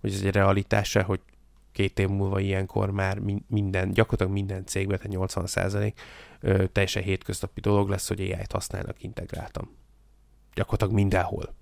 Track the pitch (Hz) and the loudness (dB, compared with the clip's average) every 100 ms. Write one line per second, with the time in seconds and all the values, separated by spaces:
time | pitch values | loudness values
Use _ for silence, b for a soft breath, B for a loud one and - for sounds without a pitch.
0 | 104 98 98 98 98 98 101 104 98 - | -4 -2 2 4 6 4 2 0 2 0
1 | 95 95 _ _ - - _ - 98 - | 2 -2 _ _ -20 -20 _ -2 -2 2
2 | 98 98 98 98 98 95 95 101 98 98 | 0 2 0 0 0 0 0 0 0 0
3 | 95 98 104 101 - 107 101 95 92 95 | -2 -2 -2 -4 -2 -2 0 0 0 2
4 | 113 - 92 98 98 95 92 95 95 95 | 2 2 0 0 -2 -6 -4 -4 -2 -2
5 | - 95 95 - 87 - 92 101 104 - | -2 -4 -2 -2 -4 -2 0 0 -2 -4
6 | B B B B 107 98 95 - 95 - | B B B B 2 2 2 2 0 0
7 | 95 95 - 95 92 - 104 101 98 98 | -2 -4 -4 -8 -8 -4 2 2 2 -2
8 | - 101 92 92 98 - - - - - | -2 -4 -2 -4 -4 -4 -4 -8 -8 -10
9 | - - - - - - - - _ _ | -10 -10 -10 -10 -8 -8 -10 -14 _ _
10 | _ _ _ _ _ - 98 - 98 104 | _ _ _ _ _ -4 -2 2 2 4
11 | 98 95 87 - - - | 4 4 0 -4 -8 -12